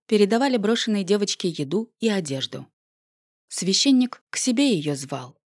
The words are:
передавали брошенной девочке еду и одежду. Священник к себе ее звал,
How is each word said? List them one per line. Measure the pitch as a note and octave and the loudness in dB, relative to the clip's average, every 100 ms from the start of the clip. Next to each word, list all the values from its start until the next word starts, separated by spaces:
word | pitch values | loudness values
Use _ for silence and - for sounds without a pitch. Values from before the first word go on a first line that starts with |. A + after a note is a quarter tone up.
| - | -2
передавали | G#3+ G3+ A3+ C#4 B3 | 2 4 4 2 2
брошенной | G3+ A#3 - G#3 | 0 0 0 -2
девочке | F3+ G3+ G3+ - F#3 | 0 0 0 -2 -4
еду | D#3+ C#3 F3 A3+ _ | -4 -4 -4 -4 _
и | A3 | -2
одежду. | G3+ D#3 C3+ B2 - C3 _ _ _ _ _ _ _ _ | 0 -2 -6 -6 -10 -14 _ _ _ _ _ _ _ _
Священник | - F#3 G3 C#4 B3+ B3 - _ | -6 -2 2 4 4 2 -4 _
к | - | -4
себе | - B3 C#4+ | -2 2 2
ее | F#3 D3 C#3 | 2 -2 -6
звал, | C3+ - B2+ - _ | -6 -10 -12 -18 _